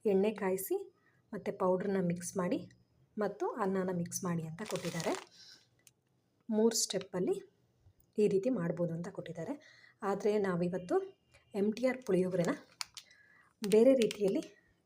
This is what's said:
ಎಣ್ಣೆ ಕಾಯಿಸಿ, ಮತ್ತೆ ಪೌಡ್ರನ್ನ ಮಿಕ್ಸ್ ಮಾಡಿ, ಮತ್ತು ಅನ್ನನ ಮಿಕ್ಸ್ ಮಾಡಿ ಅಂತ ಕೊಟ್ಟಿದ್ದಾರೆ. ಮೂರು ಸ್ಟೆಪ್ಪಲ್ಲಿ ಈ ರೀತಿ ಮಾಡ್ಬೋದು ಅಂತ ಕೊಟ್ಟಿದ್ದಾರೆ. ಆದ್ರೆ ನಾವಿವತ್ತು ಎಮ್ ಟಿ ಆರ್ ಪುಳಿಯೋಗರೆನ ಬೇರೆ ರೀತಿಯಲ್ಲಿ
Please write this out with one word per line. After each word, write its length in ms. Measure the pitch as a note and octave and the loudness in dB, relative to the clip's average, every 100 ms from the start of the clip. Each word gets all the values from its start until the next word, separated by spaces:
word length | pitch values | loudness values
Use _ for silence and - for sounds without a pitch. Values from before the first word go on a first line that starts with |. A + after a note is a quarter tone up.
ಎಣ್ಣೆ 260 | A3 F#3+ G#3 | 2 2 2
ಕಾಯಿಸಿ, 440 | A3 G3 F#3+ - F#4+ G4 _ _ _ _ | 0 -2 -2 -2 -6 -6 _ _ _ _
ಮತ್ತೆ 180 | G#3 F#3 | -10 -10
ಪೌಡ್ರನ್ನ 480 | - F#3 F#3 G3+ F#3+ F3 | -2 2 2 0 0 0
ಮಿಕ್ಸ್ 240 | E3+ - G3 | -2 -4 -4
ಮಾಡಿ, 220 | F3+ D4+ - - _ _ _ - | -2 -2 -6 -20 _ _ _ -4
ಮತ್ತು 280 | G3+ - F#4+ C#4 | -4 -2 -4 -2
ಅನ್ನನ 300 | G3 F#3+ F#3 F3+ | 0 0 0 -2
ಮಿಕ್ಸ್ 220 | E3+ - | -4 -4
ಮಾಡಿ 200 | F#3 E3+ D#3+ | -2 -4 -4
ಅಂತ 160 | D#3+ G#3+ | -10 -6
ಕೊಟ್ಟಿದ್ದಾರೆ. 420 | - E3+ E3+ F3 F#4 - - - - _ _ - _ _ _ _ _ - | -4 -4 -4 -2 -4 -8 -20 -20 -20 _ _ -20 _ _ _ _ _ -2
ಮೂರು 280 | G#3+ A3+ A#3 | 4 4 4
ಸ್ಟೆಪ್ಪಲ್ಲಿ 600 | - G3 F#3 F#3 G#3+ G4 - _ _ _ _ _ _ - | -2 -4 -4 -2 0 -2 -4 _ _ _ _ _ _ 2
ಈ 80 | G#3 | 4
ರೀತಿ 220 | G3 B3 | 4 2
ಮಾಡ್ಬೋದು 420 | A#3+ E3+ E3+ E3+ | 0 -2 0 -2
ಅಂತ 140 | E3 F3 | -2 -8
ಕೊಟ್ಟಿದ್ದಾರೆ. 460 | F3+ F3 F3 D#3+ C#4+ - - - _ | -10 -12 -10 -8 -10 -12 -20 -20 _
ಆದ್ರೆ 300 | G3 G3 G#3 G#3+ | -4 0 2 2
ನಾವಿವತ್ತು 560 | G3 F3 F3 F3 F3+ F#4 F#4+ - _ - _ | 0 0 0 -2 0 0 -2 -14 _ -20 _
ಎಮ್ 180 | G#3 G#3 | 0 0
ಟಿ 100 | G#3+ B3+ | 2 0
ಆರ್ 140 | B3 | -2
ಪುಳಿಯೋಗರೆನ 480 | - F3+ F#3 F3+ F3 D4 - _ - - - - _ _ _ _ | 0 2 2 0 0 -2 -8 _ -12 -12 -20 -20 _ _ _ _
ಬೇರೆ 300 | G#3+ G#3+ B3 | 4 6 8
ರೀತಿಯಲ್ಲಿ 480 | C4 G#3+ - G3 A#3+ - - _ _ | 6 4 2 0 0 -6 -18 _ _